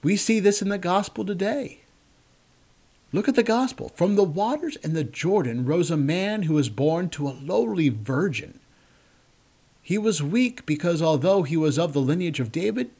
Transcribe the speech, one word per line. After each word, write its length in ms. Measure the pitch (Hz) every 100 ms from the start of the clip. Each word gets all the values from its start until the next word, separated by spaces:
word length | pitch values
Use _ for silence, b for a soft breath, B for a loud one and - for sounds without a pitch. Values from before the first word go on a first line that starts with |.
We 120 | 175 202
see 240 | - 226
this 220 | 202 202
in 80 | 196
the 80 | 202
gospel 480 | 175 190 202 - 196
today. 540 | 190 196 277 165 - _ _ _ _ _ _ _ _ _ _ _ _ _
Look 160 | 156 220
at 60 |
the 80 | 240
gospel. 480 | 226 226 254 - - -
"From 200 | 180 202
the 80 |
waters 540 | 190 151 214 302 320 -
and 120 | 160 160
the 80 |
Jordan 640 | 139 - 165 202 131 117 123
rose 240 | 165 170
a 80 | 160
man 460 | 139 170 196 214
who 100 | 165
was 160 | 151 127
born 400 | 107 143 165 180
to 180 | - 143
a 120 | 131
lowly 480 | 139 202 226 196 151
virgin. 680 | 110 107 135 190 117 - - _ b b b b b b b _ _ _ _
He 160 | - 196
was 240 | 214 190
weak 440 | 143 214 254 247 -
because 340 | 147 175 165
although 400 | 165 151 160 196
he 160 | 147 165
was 220 | 156 135
of 140 | 170
the 80 | 143
lineage 380 | 131 165 175 156
of 120 | 117
David 400 | 151 196 226 247